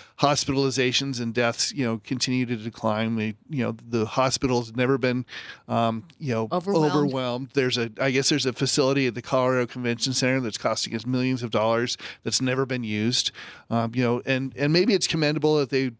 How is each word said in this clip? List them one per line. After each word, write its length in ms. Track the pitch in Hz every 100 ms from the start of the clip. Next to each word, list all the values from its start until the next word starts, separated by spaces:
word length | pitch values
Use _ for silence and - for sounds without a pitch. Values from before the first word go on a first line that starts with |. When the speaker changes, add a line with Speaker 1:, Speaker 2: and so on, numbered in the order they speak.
| - -
Speaker 1:
hospitalizations 1000 | 143 147 - 135 139 123 127 120 139 123
and 140 | 117
deaths, 380 | 113 117 - -
you 120 | 196
know, 140 | 120 113
continue 420 | - 127 127 127 123
to 100 | 117
decline. 600 | 113 - 113 107 113 113
We, 180 | 107 107 -
you 140 | 147
know, 120 | 113 113 117
the 200 | 117 107
hospital's 680 | - 131 - 131 120 113 117
never 220 | 127 135
been, 280 | 127 123 123 - - - -
um, 380 | 117 117 113 - -
you 140 | 139
know, 160 | 113 110
Speaker 2:
Overwhelmed. 400 | 175 180 180 151
Speaker 1:
overwhelmed. 560 | 147 147 131 127 123 135
There's 220 | 139 127 123
a, 120 | 117 110
I 100 | 135
guess 180 | 131 131
there's 180 | 147 123
a 60 |
facility 540 | 117 139 - 135 139 131
at 80 |
the 80 | 110
Colorado 440 | - 131 127 127 117
Convention 460 | 127 123 117 131
Center 280 | 123 127 131
that's 180 | 120 -
costing 360 | 120 110 -
us 120 | 113 117
millions 360 | 127 127 127
of 80 | 117
dollars 460 | 107 110 117 117 - - -
that's 180 | 117 -
never 260 | 131 127 127
been 180 | 127
used. 480 | 113 104 113 127 - - - - -
Um, 220 | 117 113
you 80 | 123
know, 200 | 120 123
and, 300 | 131 131 135 -
and 160 | 143
maybe 220 | 165 202
it's 120 | 190 -
commendable 520 | 160 147 156 151 151
that 120 | 135
they, 200 | 135 131 117